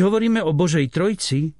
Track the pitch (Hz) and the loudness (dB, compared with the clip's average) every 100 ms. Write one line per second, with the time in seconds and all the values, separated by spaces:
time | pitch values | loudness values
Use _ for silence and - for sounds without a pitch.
0 | 196 220 226 226 165 147 180 156 135 160 | 2 2 0 0 0 0 0 0 -2 -2
1 | 196 202 - 135 156 | -2 -2 -4 -2 -4